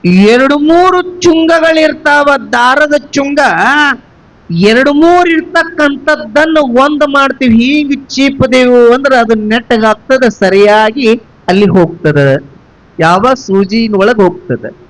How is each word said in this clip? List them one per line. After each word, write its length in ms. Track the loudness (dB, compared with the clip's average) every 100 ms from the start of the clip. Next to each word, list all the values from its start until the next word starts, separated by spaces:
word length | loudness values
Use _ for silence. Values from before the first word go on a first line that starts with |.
| 2
ಎರಡು 520 | 2 4 4 2 0
ಮೂರು 600 | 2 2 2 0 -4 -2
ಚುಂಗಗಳಿರ್ತಾವ, 1080 | 0 2 0 0 2 2 0 -2 -2 0 2 -2 -2
ದಾರದ 420 | -2 0 0 0 -2 -4
ಚುಂಗ 300 | -6 -2 -2 0 0 0 0 0 -4 _ _ -20 _ -8
ಎರಡು 420 | 0 2 2 2
ಮೂರು 360 | 2 4 4 2
ಇರ್ತಕ್ಕಂಥದ್ದನ್ನು 1500 | -2 -2 -4 -4 -2 -4 -2 -4 -4 -2 -2 0 0 0 0
ಒಂದ್ 200 | 0 0 -2
ಮಾಡ್ತೀವಿ. 420 | 0 -2 -2 0 2
ಹಿಂಗ್ 540 | 2 -2 -2 -6 -6
ಚೀಪದೇವು 840 | -2 -2 -2 -2 0 2 4 4
ಅಂದ್ರ 200 | 2 0
ಅದು 200 | 0 0
ನೆಟ್ಟಗಾಗ್ತದೆ, 960 | -2 -2 -4 -2 -2 0 -2 -2 0 0
ಸರಿಯಾಗಿ 920 | 0 0 2 2 2 0 -2 -2 -2 -6 _ -4
ಅಲ್ಲಿ 180 | 0 2
ಹೋಗ್ತದೆ, 800 | 2 0 -2 -2 0 0 -2 -6 -20 _ _ _ -4
ಯಾವ 340 | -2 0 0
ಸೂಜಿನೊಳಗ್ 840 | -2 -2 -2 0 -2 -2 0 0 2
ಹೋಗ್ತದೆ. 560 | -2 -2 -10 -8 -10 -18